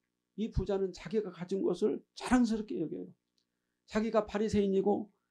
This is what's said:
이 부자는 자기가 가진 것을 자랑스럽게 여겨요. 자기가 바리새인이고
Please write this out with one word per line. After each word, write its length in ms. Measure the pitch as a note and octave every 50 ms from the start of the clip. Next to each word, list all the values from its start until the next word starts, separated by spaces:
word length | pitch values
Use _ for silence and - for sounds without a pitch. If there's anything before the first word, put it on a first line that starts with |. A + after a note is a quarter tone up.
| _ _ _ _ _ _ _
이 140 | G3 G#3+ A3+
부자는 420 | A3+ - F#3+ F#3 G3+ F#3+ G3 F#3 F3+
자기가 380 | - - E3+ G#3 A3 G3+ F#3
가진 320 | F3+ E3 F3+ F3+ G3 F#3+ -
것을 400 | - F3+ F3+ G3+ - - - - _ _
자랑스럽게 640 | - - - B3 B3+ B3 G#3 A3+ G#3 G#3 - - G3
여겨요. 260 | D#3+ D3+ - - F3+ - - _ _ _ _ _ _ _ _ _ _ _ _ _ _
자기가 400 | - - G#3+ G#3+ A3+ G#3+ A3 G#3
바리새인이고 840 | G#3+ - G3+ A3+ G#3 G3 G#3 G3+ G3 F#3+ G3 F#3+ G#3 G3+ - A3 - _ _ _ _